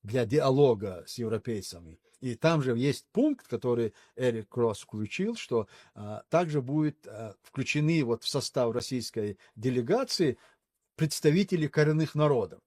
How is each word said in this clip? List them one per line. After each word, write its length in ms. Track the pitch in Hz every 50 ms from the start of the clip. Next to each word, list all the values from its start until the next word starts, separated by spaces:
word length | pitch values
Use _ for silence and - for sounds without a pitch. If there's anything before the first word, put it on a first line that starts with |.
| -
для 220 | 101 113 127 120
диалога 760 | 104 127 151 143 135 131 139 147 135 117 101 104 101 92 85 78
с 100 | - -
европейцами, 800 | - 113 110 113 107 _ 123 113 101 95 - - 85 87 80 82 _ _ _ _ _
и 140 | - 127 117
там 260 | - - 160 165 156
же 160 | 135 127 120
есть 300 | 117 127 143 131 - _ _
пункт, 360 | _ 208 269 311 277 - -
который 460 | - 123 110 - 123 120 117 117 107 _ - - _ _
Эрик 340 | 117 127 123 113 113 104 _
Кросс 320 | - 123 117 113 104 -
включил, 540 | - _ - 107 107 104 - - 185 220 233
что, 320 | 220 - - 123 113 104 _ - - - _ _
а, 280 | 104 104 104 107 - - _
также 320 | - 165 180 160 151 147
будут, 340 | 123 127 143 156 151 151 147 _ _
а, 260 | - 107 107 113 107 98 _
включены 640 | _ - - 139 123 - - 151 151 151 170 160 135
вот 180 | 117 117 113 -
в 60 | -
состав 440 | - 139 - - - 135 123 117 113
российской 640 | 123 - - 131 123 110 - - 117 104 104 98 _ - _ _
делегации 840 | 110 107 131 123 123 117 117 190 254 269 - - - 175 139 113 _ - _ _ _ _ _ _ _ _ _ _
представители 720 | - 156 147 - - - 151 147 185 208 - 185 165 156
коренных 480 | 139 - 156 151 151 156 156 160 - -
народов. 440 | 151 151 147 139 120 101 85 - - _